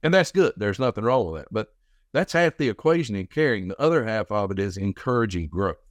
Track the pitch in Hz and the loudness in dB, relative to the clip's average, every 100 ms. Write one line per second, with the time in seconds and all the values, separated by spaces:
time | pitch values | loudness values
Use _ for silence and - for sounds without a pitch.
0 | 160 185 170 190 170 - 104 98 131 104 | 4 2 2 2 2 2 -4 0 -2 0
1 | 113 131 92 80 - 107 107 _ _ _ | 0 2 0 -6 -6 -6 -6 _ _ _
2 | _ 135 185 165 170 - 143 101 156 165 | _ -4 0 2 0 0 -2 0 2 2
3 | 135 101 92 - 151 110 92 95 151 165 | 0 -4 -4 0 0 0 -4 0 2 2
4 | 113 110 104 104 101 98 98 95 98 92 | 0 -4 -2 -2 -2 -2 -4 -2 -4 -4
5 | - 123 117 90 80 82 98 78 _ | -2 0 0 -2 -6 -2 -2 -4 _